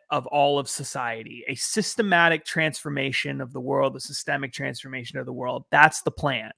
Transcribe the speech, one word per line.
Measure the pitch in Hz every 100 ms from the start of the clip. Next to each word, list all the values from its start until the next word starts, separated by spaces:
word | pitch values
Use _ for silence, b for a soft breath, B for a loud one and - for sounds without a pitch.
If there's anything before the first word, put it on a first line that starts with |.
| -
of | 147 123
all | 147 143 143
of | 135
society, | - 135 139 123 113 113 117 127
a |
systematic | 139 - 220 190 - 208 170 170 165
transformation | - 170 156 147 147 139 135 131 143 139
of | 131
the | 135
world, | 127 139 135
a | 131
systemic | - 139 - 143 135
transformation | - 139 123 135 131 120 131
of |
the | 127
world. | 127 127 127 -
That's | 147 156 -
the | -
plan. | - 147 123 110